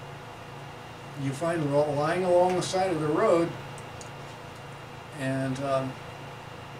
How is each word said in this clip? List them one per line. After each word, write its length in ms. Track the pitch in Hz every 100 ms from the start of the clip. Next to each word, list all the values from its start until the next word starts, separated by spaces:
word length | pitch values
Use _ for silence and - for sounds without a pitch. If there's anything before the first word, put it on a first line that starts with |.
| - - - - - - - - - - - 143
you 80 | 135
find 420 | 131 165 170 143
lo-, 160 | 143 151
lying 340 | 143 151 180 185
along 320 | 175 180 180
the 40 |
side 300 | - 185 190
of 80 | 160
the 80 | 151
road, 420 | 160 214 170 165 - - - - - - - - - - - - - - - - 151
and, 380 | 131 135 135 131
um, 300 | 139 135 131 131 - - - - - - -